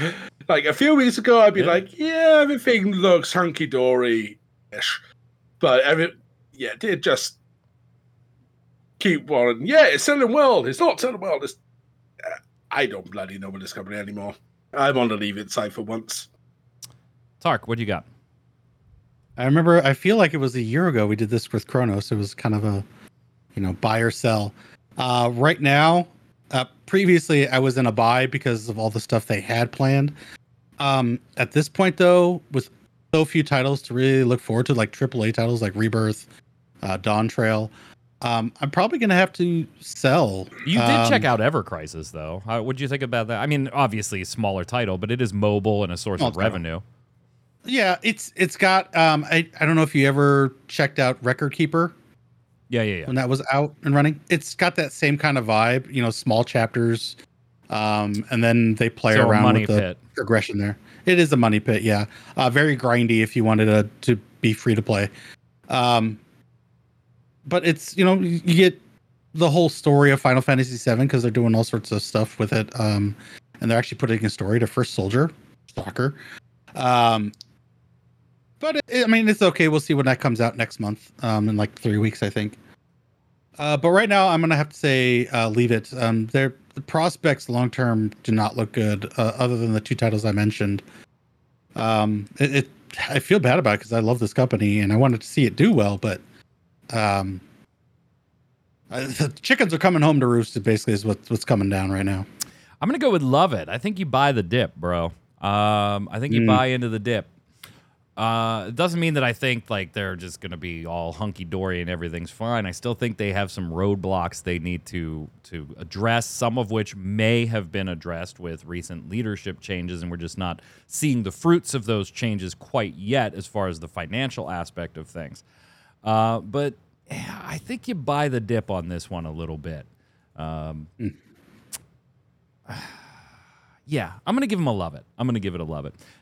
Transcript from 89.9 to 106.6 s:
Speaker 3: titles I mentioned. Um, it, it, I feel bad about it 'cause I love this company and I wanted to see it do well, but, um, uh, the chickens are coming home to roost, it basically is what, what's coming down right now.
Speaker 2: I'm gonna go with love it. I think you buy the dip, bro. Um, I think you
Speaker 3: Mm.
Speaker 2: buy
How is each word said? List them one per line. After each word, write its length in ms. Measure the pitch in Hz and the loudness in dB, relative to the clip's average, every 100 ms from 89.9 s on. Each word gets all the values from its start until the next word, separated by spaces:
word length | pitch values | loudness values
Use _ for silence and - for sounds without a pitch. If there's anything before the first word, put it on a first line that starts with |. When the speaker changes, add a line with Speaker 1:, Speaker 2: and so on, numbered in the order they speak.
| 120 | -2
Speaker 3:
titles 300 | 117 107 107 | 0 0 -2
I 60 | |
mentioned. 480 | 101 104 - 104 101 - - - _ _ _ _ _ _ - | 0 0 -2 -2 -4 -8 -20 -20 _ _ _ _ _ _ -4
Um, 520 | 113 110 107 104 101 - | 0 2 0 -2 -6 -2
it, 160 | 143 139 | 0 0
it, 140 | 135 - - - - | -2 -6 -18 -10 -4
I 100 | - | -4
feel 200 | - 202 | 0 2
bad 200 | 123 151 | 4 2
about 160 | 131 104 | 2 0
it 60 | |
'cause 120 | - | 0
I 60 | 117 | 0
love 200 | 110 120 | 0 0
this 140 | 110 | 0
company 460 | - 127 107 104 104 | 0 0 2 2 2
and 120 | 101 | 2
I 40 | 107 | 4
wanted 240 | 135 117 | 4 2
to 60 | - | -4
see 180 | - 123 | 0 0
it 100 | - | 4
do 160 | 190 | 2
well, 260 | 165 101 101 | 4 2 0
but, 220 | 110 92 - - _ _ _ _ - | -4 -6 -10 -20 _ _ _ _ -8
um, 480 | 113 104 101 95 95 - _ _ _ _ _ _ _ _ _ _ _ _ _ - | -2 0 0 -2 -8 -14 _ _ _ _ _ _ _ _ _ _ _ _ _ -12
uh, 100 | 120 135 | -10 -8
the 260 | 127 151 - | -4 -4 -4
chickens 320 | - 254 214 | 0 0 2
are 40 | 160 | 2
coming 240 | 190 175 | 2 4
home 180 | 151 147 | 4 4
to 80 | 127 | 2
roost, 280 | 120 110 117 | 2 0 -2
it 40 | |
basically 300 | 101 107 - | 0 0 0
is 120 | 104 107 | -2 -2
what, 120 | 101 - | -4 -4
what's 160 | 113 - | -4 0
coming 240 | 113 98 | 0 0
down 220 | 95 95 | -2 -2
right 140 | 95 98 | -2 -2
now. 200 | 95 98 - - - _ _ | -4 -8 -12 -16 -16 _ _
Speaker 2:
I'm 80 | 175 | -4
gonna 80 | 285 | -2
go 120 | 262 | 0
with 100 | 185 | 2
love 320 | 135 139 180 | 2 2 2
it. 160 | 110 78 | 0 -6
I 80 | 110 | -6
think 220 | 190 190 | -6 -6
you 60 | 180 | -2
buy 260 | 131 143 | 2 2
the 120 | 123 | 2
dip, 320 | 90 120 95 - | 0 0 -2 -4
bro. 320 | 87 87 85 - _ _ | -4 -2 -4 -8 _ _
Um, 680 | 98 101 104 104 104 101 101 | -4 0 2 2 0 -2 -6
I 80 | 107 | -8
think 140 | 131 | -4
you 80 | 113 | 0
Speaker 3:
Mm. 60 | 113 | 2
Speaker 2:
buy 180 | 123 | 2